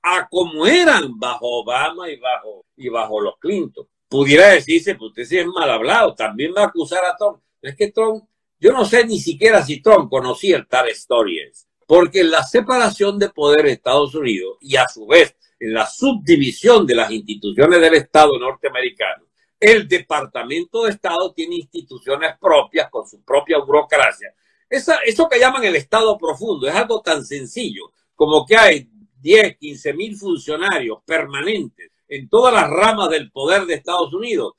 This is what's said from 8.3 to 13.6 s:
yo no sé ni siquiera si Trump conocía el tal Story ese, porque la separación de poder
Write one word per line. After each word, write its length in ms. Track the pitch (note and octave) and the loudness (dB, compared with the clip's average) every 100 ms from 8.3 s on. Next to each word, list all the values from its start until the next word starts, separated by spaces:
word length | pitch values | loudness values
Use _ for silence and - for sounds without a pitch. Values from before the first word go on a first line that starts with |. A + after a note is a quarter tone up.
| _ _ _ | _ _ _
yo 140 | F3+ | 2
no 140 | C4 G3+ | 4 2
sé 200 | A#3 A#3 | 2 2
ni 140 | G3+ | -2
siquiera 420 | - C#3+ A3 G#3 | -6 0 4 4
si 200 | C#3+ D3 | 0 -2
Trump 280 | G#3+ G3+ B2+ | 4 4 4
conocía 460 | C3 B2+ A#2+ G3 D#3 | -4 -4 -4 0 0
el 120 | - | 0
tal 200 | B2+ B2 | -2 -2
Story 540 | A2 - A#2+ G#2 D#2+ | -4 -4 -2 0 -4
ese, 260 | C#2 _ _ _ _ | -12 _ _ _ _
porque 380 | E3 F3 F#3+ | 4 4 2
la 200 | E3 D#3+ | 2 0
separación 760 | D3 A#3 A3 B3+ A3+ G3+ G3+ G3+ | 0 -2 0 0 0 0 -4 -2
de 100 | G3 | -6
poder 360 | - D3 D3+ | -2 2 4